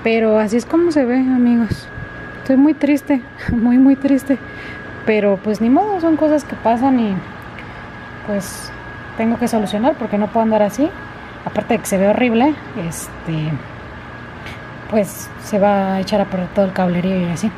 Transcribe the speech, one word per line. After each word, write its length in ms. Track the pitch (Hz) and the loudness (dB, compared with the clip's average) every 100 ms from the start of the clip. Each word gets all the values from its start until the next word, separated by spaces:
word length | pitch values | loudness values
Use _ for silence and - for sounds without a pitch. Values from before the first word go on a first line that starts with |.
Pero 340 | 226 226 226 214 | 2 2 4 2
así 200 | 214 233 | 2 0
es 80 | 233 | 0
como 260 | 330 349 | 2 4
se 140 | 302 247 | 4 2
ve, 100 | 254 | 2
amigos. 720 | 262 254 240 240 220 - - - - - - - | 2 4 4 4 2 -2 -8 -14 -12 -12 -14 -14
Estoy 180 | - 262 | 2 4
muy 160 | 285 | 6
triste, 480 | 311 277 294 - 277 233 - | 4 2 2 2 -2 -2 -10
<laughs> 140 | - | -2
muy, 260 | 240 233 247 | 2 4 6
muy 180 | 262 269 | 6 6
triste. 420 | 277 277 - 269 - - - - - - - | 4 2 2 -2 -2 -14 -12 -12 -14 -8 0
Pero, 340 | 214 202 196 | 2 4 2
pues, 180 | 208 214 | 0 0
ni 80 | 226 | 4
modo, 300 | 277 427 381 | 4 4 0
son 160 | 330 311 | 2 2
cosas 260 | 311 302 | 4 2
que 120 | - 208 | 0 -2
pasan 440 | 220 233 269 254 | 0 2 4 2
y, 160 | 220 190 - - - - - - - - - - - | 2 -2 -6 -14 -16 -16 -14 -14 -16 -16 -16 -14 -6
pues, 420 | 202 - - - - - - - - | -4 -4 -10 -14 -14 -14 -14 -14 -4
tengo 220 | 226 233 | -2 0
que 80 | 240 | 0
solucionar 480 | 226 202 208 240 320 | 0 0 0 0 0
porque 220 | 214 202 | -2 -2
no 100 | 208 | 0
puedo 160 | 226 | 2
andar 180 | 226 214 | 2 4
así. 280 | 208 208 302 - - - - - - | 2 2 -2 -2 -14 -16 -16 -12 -6
Aparte 300 | - 202 233 | -4 0 -2
de 40 | |
que 60 | - | 0
se 120 | 196 | 2
ve 120 | 196 | 4
horrible, 440 | 214 247 226 269 294 - - 170 | 4 4 4 2 2 -6 -8 -6
este, 600 | 156 - - - 160 156 143 - - - - - - - - - - - - - | -8 -12 -12 -6 -4 -2 -4 -8 -16 -16 -16 -16 -16 -16 -14 -14 -14 -14 -16 -2
pues, 400 | 214 196 - - - | 0 0 -6 -14 -14
se 160 | - 214 | -4 2
va 360 | 202 202 196 190 | 4 4 2 0
a 40 | |
echar 180 | 185 214 | 0 0
a 60 | 196 | 0
perder 220 | 190 180 | -2 -4
todo 160 | - 190 | 0 0
el 80 | |
cablerío 460 | 190 185 175 180 190 | 2 0 2 0 0
y 100 | 175 | 0
así. 180 | 165 226 | -2 -4